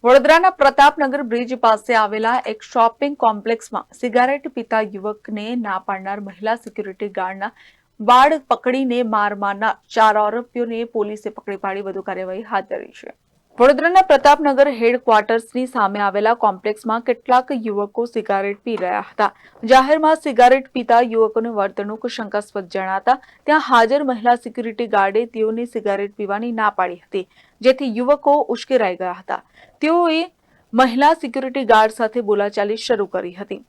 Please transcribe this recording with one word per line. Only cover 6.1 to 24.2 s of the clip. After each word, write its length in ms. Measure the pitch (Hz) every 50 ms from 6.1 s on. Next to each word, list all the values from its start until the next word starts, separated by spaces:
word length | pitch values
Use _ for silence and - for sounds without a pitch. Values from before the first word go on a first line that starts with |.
| 202 208
મહિલા 360 | 202 196 185 170 208 220 233
સિક્યુરિટી 540 | 233 _ 214 _ - 202 202 190 _ 214 208
ગાર્ડના 420 | 196 185 185 185 190 190 196 220 _ _ _ _ _ _ _ _ _ _
વાળ 360 | 220 202 240 254 269 302 320
પકડીને 680 | 302 - _ 240 226 - 254 254 269 269 254 240 247 247
માર 320 | 226 220 214 208 208 208
મારનાર 400 | 202 202 202 196 196 214 220 - _ _ _ -
ચાર 240 | 233 220 220 208
આરોપીઓને 680 | 214 214 208 214 240 240 _ _ 240 240 226 233 226 233
પોલીસે 460 | 233 _ 226 208 208 214 214 _ 214
પકડી 260 | 214 - _ - 196
પાડી 260 | 196 - 196 190 196
વધુ 200 | 202 190 185 190
કાર્યવાહી 400 | 185 196 190 185 190 185 185 196
હાથ 280 | 226 208 220 196 196 _
ધરી 180 | 190 - -
છે. 260 | - _ - - - - _ _ _ _ _ _ _ _ -
વડોદરાના 420 | 233 269 294 254 302 339 359 381
પ્રતાપનગર 680 | 370 370 311 277 277 285 294 294 311 285 269 254 277
હેડક્વાર્ટર્સની 960 | 294 262 226 233 233 247 254 _ - 220 214 208 - 226 226 226 - _ 247 254
સામે 340 | 254 - 240 208 196 202 208
આવેલા 340 | 202 202 190 208 208 220 240
કોમ્પ્લેક્સમાં 680 | 233 - 214 190 185 _ 214 214 - - 226 220 233
કેટલાક 460 | 233 - 240 240 _ - 254 254 262 -
યુવકો 540 | 285 240 220 226 202 202 202 202 _ - 233
સિગારેટ 520 | 240 _ 226 214 - 202 196 196 202 202 202 _
પી 120 | 247 226
રહ્યા 240 | 202 180 180 - 208
હતા. 360 | - - - - 208 196 _ _ _ _ _ _ -
જાહેરમાં 520 | 220 262 262 262 269 302 311 311 311 320
સિગારેટ 560 | 320 - 302 254 220 240 247 262 269 269 - _
પીતા 260 | 262 233 - 240 233
યુવકોની 480 | 247 240 220 226 226 214 220 226 220 240
વર્તણૂક 580 | 233 208 196 196 196 - 202 208 214 220 -
શંકાસ્પદ 600 | 240 - - 226 202 - 208 208 - _ 208 190
જણાતા 500 | 175 - 196 190 190 190 190 - 247 254 262 _ _ _ _ _
ત્યાં 160 | - 294 311
હાજર 420 | 285 - 262 233 226 220 262 285 302
મહિલા 320 | 262 247 220